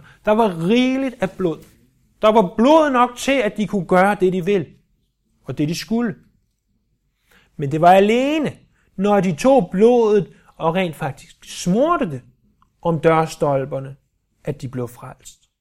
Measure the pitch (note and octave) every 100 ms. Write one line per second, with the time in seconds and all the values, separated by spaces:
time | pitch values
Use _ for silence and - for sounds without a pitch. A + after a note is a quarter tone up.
0 | - _ - G#3+ A3 E3+ E3+ A#3+ B3+ C4
1 | C4+ B3 F#3 - F3+ D3+ - _ _ _
2 | _ - G#3+ A3 F3+ - A#3+ D#4+ D4+ B3+
3 | D3 - - C#4 G#3 G#3 G#3 G#3 E3 F3+
4 | F#3+ G3+ F#3 F#3 F3 G3+ C3 _ _ _
5 | _ _ _ _ - C3+ D3+ E3+ - A3+
6 | A#3+ D3 _ _ _ _ _ _ _ _
7 | _ _ _ _ _ - C#3+ D#3 F3 F#3+
8 | G3+ A#3+ C4+ D#4 A3+ - _ _ _ -
9 | G3+ G3+ F#3 D3 C4 C4+ F3 F#3 A3+ B3
10 | A3 G#3 - _ _ - D#3+ F3 F3+ D3
11 | C#3+ - - _ - - F3+ G#3 D4+ E4+
12 | G#3+ C3 - _ _ _ _ _ E3+ E3
13 | E3 D#3+ D#3+ - D3 C3+ C3+ C#3 C3+ C#3
14 | _ _ _ _ - - C3 B2 A#2+ -
15 | B2+ - - _ _ _